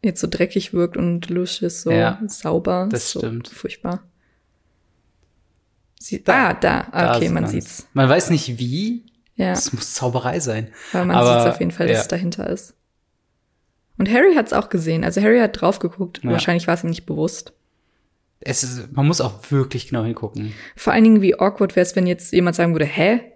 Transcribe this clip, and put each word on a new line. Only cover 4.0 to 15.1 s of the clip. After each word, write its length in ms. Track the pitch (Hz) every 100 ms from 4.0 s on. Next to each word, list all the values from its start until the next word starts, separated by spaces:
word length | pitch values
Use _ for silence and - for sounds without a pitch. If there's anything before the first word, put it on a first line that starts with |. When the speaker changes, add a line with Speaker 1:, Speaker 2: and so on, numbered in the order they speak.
| _ _ _ _ _ _ _ _ _ _ _ _ _ _ _ _ _ _ _ _
Speaker 1:
Sie, 240 | - -
Speaker 2:
Da. 260 | - 254 208
Speaker 1:
ah, 40 | -
da. 320 | - - -
Ah, 100 | - -
Speaker 2:
Da 60 | 120
Speaker 1:
okay, 80 | 170
Speaker 2:
sieht 80 |
Speaker 1:
man 100 | 165
Speaker 2:
man's. 80 | 165
Speaker 1:
sieht's. 340 | 170 - - -
Speaker 2:
Man 160 | 139 131
weiß 220 | 160 170
nicht 260 | 160 - 117
wie. 480 | 123 147 214 233 - _ _ -
Speaker 1:
Ja. 160 | 185
Speaker 2:
Es 200 | 180 -
muss 220 | 110 -
Zauberei 460 | - 127 123 123 170
sein. 300 | 135 110 113 - -
Speaker 1:
Aber 120 | 180 180
man 100 | 170
Speaker 2:
Aber, 260 | 120 120
Speaker 1:
sieht's 100 | 117
auf 60 | 117
jeden 120 | 175
Fall, 160 | - 170
dass 100 | 113
Speaker 2:
ja. 40 |
Speaker 1:
es 60 | -
dahinter 400 | 175 175 170 -
ist. 240 | 185 - _ _ _ _ _ _ _ _ _ _ _ _ -
Und 120 | 196
Harry 220 | 240 381 320
hat's 180 | -
auch 160 | - -
gesehen. 340 | 180 160 160
Also 180 | -